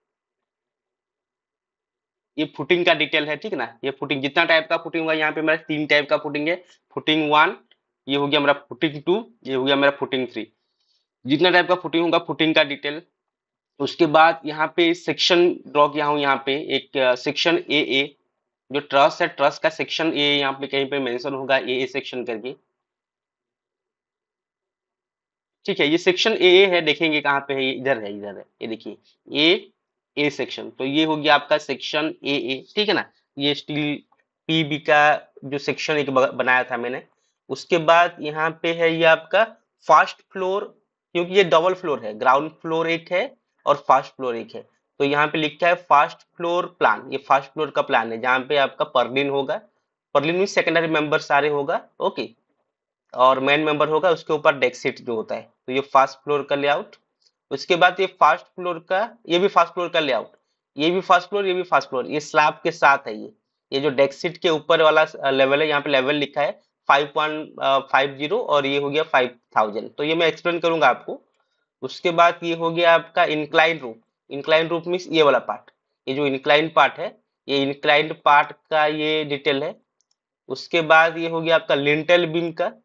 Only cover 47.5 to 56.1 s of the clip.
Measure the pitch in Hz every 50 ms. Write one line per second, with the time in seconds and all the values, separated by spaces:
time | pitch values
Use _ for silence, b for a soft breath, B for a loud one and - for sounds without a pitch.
47.5 | _ 156 151 139 - 151 139 143 135 120 113 113 113 113 120 123 127 131 123 131
48.5 | 151 143 135 127 - - 151 131 - 123 117 117 127 135 143 139 139 139 139 135
49.5 | 156 220 - _ _ _ _ _ _ _ _ _ - 143 139 160 170 180 196 196
50.5 | - 190 165 165 160 170 165 160 156 151 151 147 156 147 147 - 147 143 143 151
51.5 | 147 143 143 151 180 233 - _ _ - - 190 190 - 113 - - _ _ _
52.5 | _ _ _ _ _ _ _ _ _ _ _ _ - 123 127 131 131 131 135 139
53.5 | 143 151 156 151 147 147 151 151 156 151 165 180 165 160 - - 156 147 147 160
54.5 | 147 135 127 123 - - - 139 120 - - 120 117 110 107 - 104 113 113 _
55.5 | _ _ _ - 127 135 135 - - 135 135 135